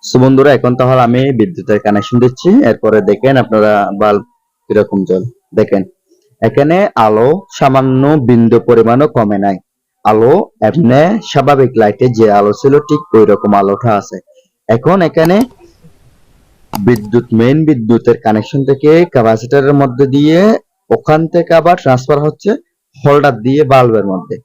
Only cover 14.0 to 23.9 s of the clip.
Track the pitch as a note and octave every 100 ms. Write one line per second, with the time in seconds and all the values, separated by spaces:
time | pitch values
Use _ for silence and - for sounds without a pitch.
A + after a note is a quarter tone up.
14 | - F#2+ _ _ _ _ _ A2+ D3+ F#3+
15 | E3 E3 E3 F#3+ B3 _ _ _ - _
16 | _ _ _ _ _ _ _ - G2+ A#2+
17 | G#2 A#2 A#2+ A2+ A#2 D#3 D#3 C#3+ A2 A2+
18 | A2+ A#2 A2+ G#2+ G#2+ C#3 C3+ C3+ D3 D#3+
19 | F3 - A2 A2+ A#2+ C#3 C#3 C#3+ C#3 B2
20 | C#3 C3+ D3 D#3+ G#3 A3+ _ _ _ A2+
21 | - D#3 D#3+ F3 E3+ E3 D#3 F3 - B2+
22 | C3 D3 D3+ D3+ G3 A#3+ _ _ _ -
23 | B2+ C#3+ C#3+ A#2 A2 C3+ C#3+ C3+ B2